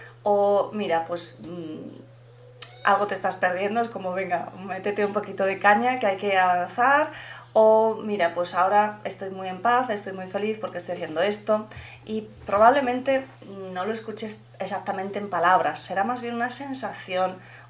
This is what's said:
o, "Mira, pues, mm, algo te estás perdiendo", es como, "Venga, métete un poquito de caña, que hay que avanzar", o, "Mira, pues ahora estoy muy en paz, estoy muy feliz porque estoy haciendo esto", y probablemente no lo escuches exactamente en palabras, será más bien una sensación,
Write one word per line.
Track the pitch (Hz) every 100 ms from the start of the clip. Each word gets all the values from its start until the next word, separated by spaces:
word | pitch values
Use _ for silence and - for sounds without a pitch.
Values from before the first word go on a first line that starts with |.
| - -
o, | 208 202 202 202 -
"Mira, | 214 190 165
pues, | 165 175 - - 156
mm, | 175 160 156 - - - - - - - - - -
algo | - 196 208
te |
estás | 220 196 180
perdiendo", | 185 180 202 220
es | 233
como, | 208 185
"Venga, | 180 185 175 - 185
métete | 190 185 202 202 208
un |
poquito | 208 202 185
de | 196 190
caña, | 196 208 247 254
que | 214
hay | 190
que | 202 190
avanzar", | 185 180 180 - 247 285 311 - - - -
o, | - 220 220 220 214
"Mira, | 214 202 170
pues | 175 175
ahora | 185 185 208 208 208
estoy | 196 190 196
muy | 190 190
en | 185
paz, | 233 240 247
estoy | 208 202
muy | 190 185
feliz | 202 214 214
porque | 185 175
estoy | 175 175
haciendo | 160 156
esto", | 190 208 - 214 220 - - -
y | - 220 214 -
probablemente | - - 220 277 254 254 262 269 269 - - 196 190
no | 180
lo | 190
escuches | 226 - 208 214 208 - -
exactamente | 190 196 - 190 190 202
en | 202
palabras, | 180 170 185 151 147
será | - 185
más | 214 247
bien | 240
una | 240 240
sensación, | 240 277 262 214 - - 180 185 185 - - -